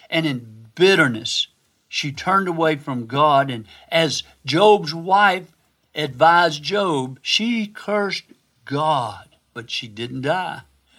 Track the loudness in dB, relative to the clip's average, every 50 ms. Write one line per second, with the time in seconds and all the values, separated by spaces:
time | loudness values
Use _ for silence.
0 | _ -6 -4 -2 -2 -2 -4 -6 -8 -14 -20 -20 -20 -10 -2 2 4 4 6 6
1 | 4 2 0 -4 -6 -6 -4 -4 -6 -6 _ _ _ _ _ _ _ _ -8 -8
2 | -6 -8 -8 -6 -2 0 0 0 0 -2 -2 0 0 0 0 -2 -4 -8 -8 -8
3 | -6 -4 0 2 4 4 4 4 2 2 -4 -10 -12 -16 -20 -20 _ -2 0 0
4 | 0 0 -2 -6 -10 -12 _ _ -6 -2 2 4 6 6 6 4 2 -4 -10 -8
5 | -2 0 2 4 4 4 2 0 -6 -12 _ _ _ _ _ _ _ _ -8 -6
6 | -6 -4 0 2 4 6 6 6 4 2 0 -4 -6 -4 -2 -2 0 0 0 -2
7 | -2 -4 -8 -10 -6 -2 -2 -2 0 -2 -2 -4 -4 -6 -10 -12 -6 -4 -2 -2
8 | -2 -2 -4 -8 -12 _ _ _ _ _ _ _ -10 -6 -4 -2 0 0 0 0
9 | -2 -6 -8 -14 -20 _ _ _ _ _ -16 -16 -12 -10 -10 -10 -10 -10 -10 -10
10 | -10 -8 -8 -4 -4 -2 -2 -2 -4 -8 -10 -12 -16 _ _ _ _ _ _